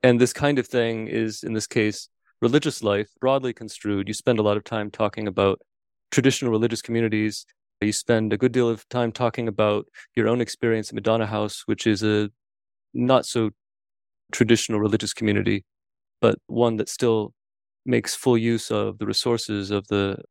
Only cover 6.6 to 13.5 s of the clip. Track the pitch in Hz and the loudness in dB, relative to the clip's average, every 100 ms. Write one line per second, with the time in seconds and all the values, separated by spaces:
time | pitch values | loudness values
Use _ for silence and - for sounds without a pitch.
6.6 | 113 110 - 117 113 107 107 - - _ | 0 -2 -4 -2 0 0 -2 -4 -14 _
7.6 | _ - 107 104 - 113 110 107 131 120 | _ -4 -2 -2 2 2 2 0 0 2
8.6 | 120 113 - 127 117 - 123 - 117 101 | 0 -2 -6 -4 -2 -2 -4 -2 -4 0
9.6 | 107 104 107 - - - 107 120 113 - | 0 0 -4 -16 -8 0 2 2 -2 -2
10.6 | 117 113 104 113 101 113 107 107 104 - | -2 -2 -4 -4 0 0 0 -2 -4 -6
11.6 | - 110 113 101 110 104 104 _ _ _ | -4 -2 2 2 2 2 0 _ _ _
12.6 | _ _ _ 123 123 131 - 120 110 | _ _ _ -2 2 2 2 -2 -2